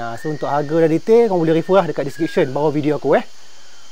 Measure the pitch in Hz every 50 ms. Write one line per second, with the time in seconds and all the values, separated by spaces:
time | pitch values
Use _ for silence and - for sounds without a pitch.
0 | 117 117 117 113 - 156 151 139 151 131 139 147 147 139 156 170 165 156 160 160
1 | - 226 220 233 233 214 185 175 160 165 160 165 156 - 185 196 170 160 143 -
2 | 139 139 - - - - - - 131 131 131 143 147 156 135 151 135 151 143 -
3 | - 139 170 240 - - - - - - - - - - - - - -